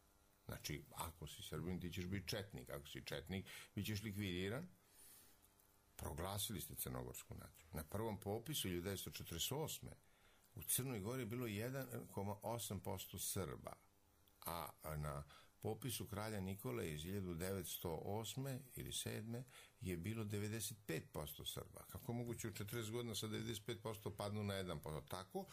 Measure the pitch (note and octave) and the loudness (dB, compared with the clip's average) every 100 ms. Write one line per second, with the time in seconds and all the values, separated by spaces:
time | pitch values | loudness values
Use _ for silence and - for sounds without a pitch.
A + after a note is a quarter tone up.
0 | - - - - - - - D2+ - - | -20 -20 -20 -20 -8 -4 -2 -2 -4 -4
1 | E2 - D2+ - - D#2 E2 F2+ F2 F#2 | -4 -4 -8 -6 -4 0 2 2 0 0
2 | F2+ G2 - A2 G2+ - - C#2 - - | 0 0 0 -2 -2 -6 -4 -4 -4 -6
3 | - D2 - F#2+ F#2 - - G#2 G2 G#2 | -2 -4 0 -2 -2 -8 -4 0 2 2
4 | A2 G2 G2+ F2+ F#2+ B2 F3+ - - - | 2 2 2 4 2 2 -2 -10 -20 -20
5 | - - - - - - - - - - | -18 -18 -20 -20 -20 -20 -20 -20 -18 -6
6 | E2 D2+ F#2 G2 - F#2 - - - B1 | -2 0 2 2 2 0 -4 -4 -2 0
7 | B1 - - - - - - D#2 D#2+ G2+ | -2 -6 -8 -8 -8 -14 -6 -6 -2 0
8 | A2 G2+ G2+ A2 A#2 C#3+ F#2+ F2 F2+ F#2+ | 2 2 2 0 2 2 4 4 4 2
9 | - - D#2 E2 - C3+ D3+ - - - | 0 -4 -4 0 2 2 2 -2 -4 -10
10 | - - - - - - - - C3 A2+ | -16 -20 -20 -20 -14 -8 4 4 4 2
11 | G2 C3 A2+ A#2+ A#2 G2+ A#2+ C3+ B2+ A2+ | 2 2 2 2 2 2 2 0 0 -2
12 | - - G2+ G2+ A2 A#2 - G2 G2 G2 | -2 -2 0 0 0 0 2 0 0 -2
13 | - F#2+ - G2+ D#2+ A1+ - - - - | -2 -2 2 2 2 0 -6 -8 -14 -20
14 | - - - - - E2+ D2 - D#2 D2+ | -20 -20 -20 -8 -2 -2 -2 -4 -2 2
15 | D2 C#2+ - - - - G#2 G#2+ C3 - | 2 0 -4 -12 -18 -4 -2 0 0 0
16 | G2+ G2+ A2 G#2 F#2 F#2+ B2+ A#2+ F2 D2+ | 0 0 2 2 2 0 0 2 2 0
17 | E2 G2+ F#2 E2 F#2 G2 E2+ - F2 D#2+ | 0 0 2 2 2 2 0 0 0 0
18 | - G#2 A2 C3 C3+ B2+ C3+ - C3 A#2+ | 2 0 0 0 0 -2 -4 -6 -2 0
19 | A2 A2+ A2 A#2 B2+ - - - F#2 F2 | 0 0 -2 -2 -4 -10 -18 -4 0 2
20 | F#2 A2+ G#2+ G#2 G#2 A2+ - A2 - D#3+ | 2 2 2 2 2 2 0 -4 0 0
21 | - D#2+ D#2 - - - - - - - | 0 -2 -2 -2 -2 -2 -4 -8 -8 -6
22 | - A#2+ A#2+ G#2+ A2+ G2 G2+ A#2+ G#2+ A#2 | 0 0 2 2 0 0 0 0 2 2
23 | A#2+ G#2 A2 A2 A2 G#2+ - G#2+ A2 G#2+ | 2 2 2 2 2 0 0 -2 0 0
24 | - G2+ G#2 G#2 G2+ G2 F2+ D#2 D#2 D#2 | -2 0 2 4 4 4 2 0 0 -2
25 | - F#2 F#2+ F#3+ F#3 | -2 -4 -2 -4 -4